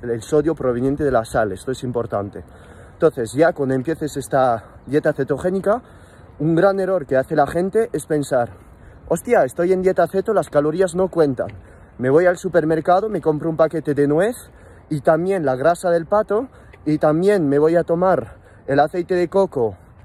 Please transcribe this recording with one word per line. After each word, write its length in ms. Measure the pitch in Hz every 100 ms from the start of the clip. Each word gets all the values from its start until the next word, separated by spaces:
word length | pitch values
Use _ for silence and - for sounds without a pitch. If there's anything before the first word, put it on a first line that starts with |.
el 180 | 120 117
sodio 340 | - 151 147
proveniente 480 | 151 127 120 135 139
de 80 | 147
la 140 | 123
sal, 280 | 113 127 107
esto 200 | 95 -
es 100 | 131
importante. 640 | 123 120 107 104 98 92 - - - - -
Entonces, 400 | - 160 135 110
ya 220 | 127 165
cuando 200 | 156 135
empieces 440 | 131 127 160 151 139
esta 460 | - 139 131 113 - -
dieta 300 | - 147 156
cetogénica, 680 | 147 135 135 185 190 190 240 - - - - - -
un 160 | 156
gran 240 | 165 196 196
error 280 | 185 185 135
que 100 | 131
hace 180 | 135
la 120 | 151 139
gente 420 | 170 190 220 226
es 100 | 151
pensar: 460 | - 151 139 131 117 - - - - - -
"Hostia, 360 | 170 - 214
estoy 280 | 135 - 175
en 80 | 185
dieta 260 | 185 185 170
ceto, 280 | 190 196
las 160 | 196 156
calorías 440 | 147 151 165 190
no 140 | 180 185
cuentan. 400 | 170 147 127 95 - - - - -
Me 140 | 127
voy 160 | 151 180
al 100 | 175
supermercado, 720 | 185 170 156 160 180 180 214
me 140 | 185
compro 260 | 160 151 165
un 80 | 160
paquete 380 | 160 160 151
de 120 | 143 143
nuez 300 | 151 214 - - - - - -
y 100 | 151
también 460 | 180 160 185 196 139
la 100 | 131
grasa 320 | 156 175 180
del 160 | 170
pato 440 | 156 208 214 208 269 - - -
y 140 | 151 151
también 500 | 156 160 196 202 143
me 100 | 143
voy 180 | 156 170
a 80 |
tomar 520 | 160 170 185 160 - - - - -
el 120 | 139
aceite 360 | 151 180 170
de 140 | 180 175
coco, 500 | 196 190 135 113 98 - -